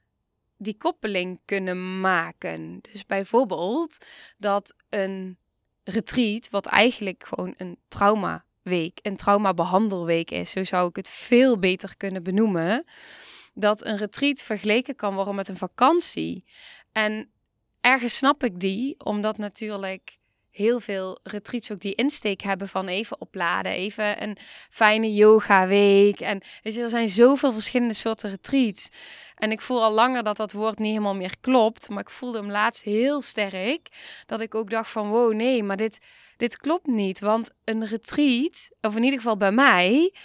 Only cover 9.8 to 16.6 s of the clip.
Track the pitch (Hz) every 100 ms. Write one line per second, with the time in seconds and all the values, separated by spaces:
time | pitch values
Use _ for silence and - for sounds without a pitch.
9.8 | 220 190 170 165 165 - 175 190 185 180
10.8 | 180 190 - - - 240 262 220 185 185
11.8 | 190 - 196 190 175 196 226 175 170 240
12.8 | - - - - - - - - 208 214
13.8 | - 202 208 - 285 277 - 214 208 220
14.8 | 254 - 208 196 196 196 190 185 185 -
15.8 | 262 339 - - 160 180 - -